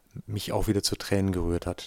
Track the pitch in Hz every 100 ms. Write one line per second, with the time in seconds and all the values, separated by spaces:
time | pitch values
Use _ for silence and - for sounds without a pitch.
0 | _ - - 104 - 107 104 101 - -
1 | - 98 95 90 85 87 90 87